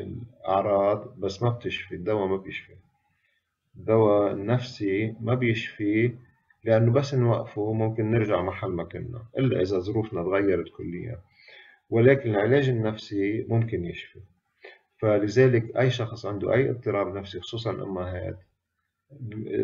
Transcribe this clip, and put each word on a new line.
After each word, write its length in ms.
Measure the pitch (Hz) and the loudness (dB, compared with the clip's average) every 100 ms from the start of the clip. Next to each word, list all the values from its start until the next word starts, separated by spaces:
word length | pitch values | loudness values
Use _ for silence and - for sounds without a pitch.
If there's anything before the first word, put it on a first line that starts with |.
| 95 92 - - | -10 -12 -14 -10
الأعراض، 760 | - 98 104 98 101 104 - - | -2 0 2 2 2 0 -4 -6
بس 220 | 98 - | -6 0
ما 60 | 120 | 0
بتشفي. 440 | 117 - - - | 0 -4 -8 -10
الدواء 320 | 87 87 107 95 | -8 -2 0 0
ما 100 | 95 | -2
بيشفي. 360 | 95 - - - _ _ _ _ _ _ _ _ _ - | -6 -12 -14 -20 _ _ _ _ _ _ _ _ _ -10
الدواء 560 | - 113 107 104 101 | 0 4 4 4 2
النفسي 800 | 98 101 127 - - 101 98 113 113 | 0 0 0 -2 -6 -2 0 -2 -4
ما 140 | 113 | -2
بيشفي، 800 | 123 120 113 - - 104 110 120 - - _ _ _ | 0 2 0 -4 -4 -2 2 2 -2 -14 _ _ _
لأنه 280 | 110 110 117 | 2 4 6
بس 220 | 139 139 | 4 2
نوقفه 580 | 131 117 104 - 104 107 | 2 2 2 -2 -4 -2
ممكن 380 | 110 110 110 107 | 0 0 0 0
نرجع 320 | 113 107 90 | 2 2 0
محل 260 | 92 92 98 | 0 -4 -4
ما 160 | 87 | -6
كنا، 420 | 82 85 82 - - 117 | -6 -10 -12 -12 -8 -2
إلا 240 | 131 - | 0 2
إذا 160 | 95 95 | 2 0
ظروفنا 440 | 95 107 107 90 | 0 -2 -2 -4
تغيرت 460 | 87 98 101 87 82 - | 0 2 2 0 -2 -10
كليا. 420 | 85 87 80 87 - _ - - - _ _ | -10 -10 -10 -12 -16 _ -20 -20 -20 _ _
ولكن 400 | 113 123 135 120 | 6 6 6 4
العلاج 380 | 101 110 143 131 | 2 4 4 4
النفسي 760 | 120 107 107 - 101 101 113 - | 0 -2 -4 -6 -2 -2 -2 0
ممكن 360 | 117 113 92 | 0 0 -2
يشفي. 360 | 85 - - - - _ _ _ - - _ _ | -6 -8 -14 -20 -20 _ _ _ -20 -20 _ _
فلذلك 800 | 110 104 101 104 131 117 - 110 | 2 2 4 6 6 6 2 0
أي 140 | 131 | 0
شخص 360 | 120 113 110 98 | 0 -4 -6 -8
عنده 280 | 101 95 | -4 0
أي 160 | 113 131 | 2 2
اضطراب 460 | 117 110 101 92 98 | -2 -2 -2 -2 -4
نفسي، 240 | 95 - | -10 -12
خصوصا 300 | - - 110 | -10 -6 -6
الأمهات، 680 | 95 98 92 90 92 92 92 - _ _ _ _ _ _ 139 113 110 - 107 | -6 -6 -6 -6 -6 -8 -10 -16 _ _ _ _ _ _ -14 -12 -10 -6 -4